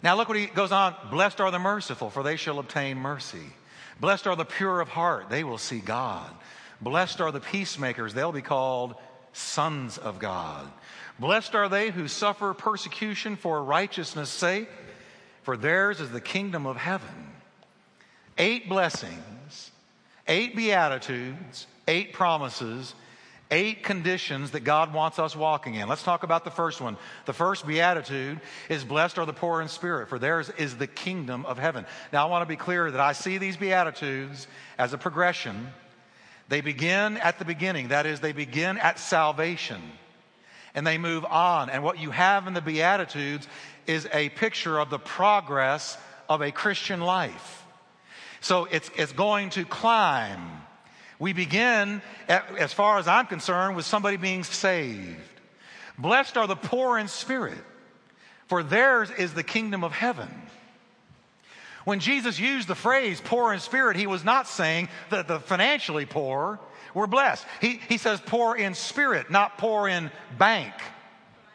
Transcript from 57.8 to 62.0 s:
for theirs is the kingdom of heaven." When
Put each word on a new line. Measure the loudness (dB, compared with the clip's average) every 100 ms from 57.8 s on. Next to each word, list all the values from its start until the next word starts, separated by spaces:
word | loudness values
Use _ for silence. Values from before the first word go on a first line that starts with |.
| -20 _ _ _ -20 -20 _
for | -2
theirs | 2 6 8 6 2
is | 0 -2
the | -2
kingdom | -2 -2 0 -2
of | -2
heaven." | 0 -2 -2 -8 -14 -18 -20 -20 -20 _ _ _ -20 _ _ _ -20 -20 -8
When | -2 0